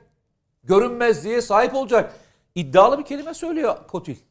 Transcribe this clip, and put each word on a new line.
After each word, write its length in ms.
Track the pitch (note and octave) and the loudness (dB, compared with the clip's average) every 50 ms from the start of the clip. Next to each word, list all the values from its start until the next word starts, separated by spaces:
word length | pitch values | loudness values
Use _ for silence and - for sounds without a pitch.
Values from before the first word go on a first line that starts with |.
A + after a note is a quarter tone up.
| _ _ _ _ _ _ _ _ _ _ _ _ _ | _ _ _ _ _ _ _ _ _ _ _ _ _
görünmezliğe 760 | A#2 F#3 G3 A#3 B3 A#3+ A#3+ A#3+ A#3+ A3 D3+ C#3+ G3+ A3+ A#3+ | 2 2 2 2 2 -2 -2 -2 -2 -2 -2 -4 -4 -2 -2
sahip 340 | A#3 - G3+ G#3 B3 B3 B3+ | -2 0 2 2 2 2 -2
olacak. 400 | C4+ C4+ G3+ A#3+ A3 F#3 - - - _ _ _ _ _ _ - | -4 -4 0 0 0 0 0 -8 -20 _ _ _ _ _ _ -8
İddialı 440 | F3 F3 C3+ C3 F#3 G3 A#3+ C4+ C#4+ | -8 -6 2 6 6 6 6 4 0
bir 60 | C#4+ | -4
kelime 280 | - C#4 C#4+ D4 D#4+ E4+ | -6 -10 -10 -10 -10 -12
söylüyor 540 | - - E4 E4 D#4 D#4 A3+ - - - - | -10 -8 -6 -4 -2 -2 -2 -4 -4 -8 -12
Kotil. 280 | - F3+ - - B2+ - _ _ | -12 -10 -10 -10 -14 -14 _ _